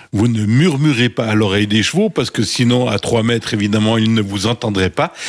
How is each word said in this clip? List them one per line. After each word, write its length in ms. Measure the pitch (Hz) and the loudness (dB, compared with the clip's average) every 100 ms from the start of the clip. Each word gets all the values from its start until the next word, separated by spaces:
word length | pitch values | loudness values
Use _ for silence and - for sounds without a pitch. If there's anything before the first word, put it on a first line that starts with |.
| - | -6
Vous 160 | 104 120 | 0 2
ne 180 | 113 104 | 2 2
murmurez 640 | 120 185 139 151 117 123 | 4 4 2 2 2 0
pas 200 | - 117 | -2 -2
à 80 | 107 | 0
l'oreille 320 | 107 101 104 | 2 0 0
des 140 | 110 | 0
chevaux, 280 | 98 170 214 | 0 0 0
parce 200 | 160 120 | -2 -4
que 140 | - | -2
sinon, 460 | 104 - 120 123 123 | -4 0 2 2 0
à 100 | 104 | -2
trois 240 | - 117 | -2 -2
mètres, 300 | 113 117 - | 0 -2 -2
évidemment, 440 | 110 104 107 107 113 | -2 0 0 2 2
ils 160 | 110 | 2
ne 80 | 113 | 0
vous 240 | 98 101 107 | -2 -2 -4
entendraient 440 | - 113 98 90 | -4 -2 -2 -2
pas. 240 | - 156 - | 0 -4 -4